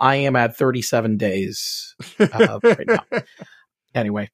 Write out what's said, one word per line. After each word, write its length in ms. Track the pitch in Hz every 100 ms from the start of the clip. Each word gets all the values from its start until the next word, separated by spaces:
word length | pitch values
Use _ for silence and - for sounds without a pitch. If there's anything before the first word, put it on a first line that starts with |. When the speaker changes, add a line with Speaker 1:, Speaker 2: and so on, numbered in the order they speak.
Speaker 1:
I 140 | 131 139
am 200 | 139 131
at 180 | 117
thirty-seven 640 | - 131 123 113 120 113 104
days, 800 | 107 95 95 104 - - - - - -
uh, 400 | 202 220 220 107
right 240 | 233 - -
now. 180 | 226 -
Speaker 2:
<laughs> 120 | 233 - - - _ _ _ _
Speaker 1:
Anyway, 340 | 123 107 104 101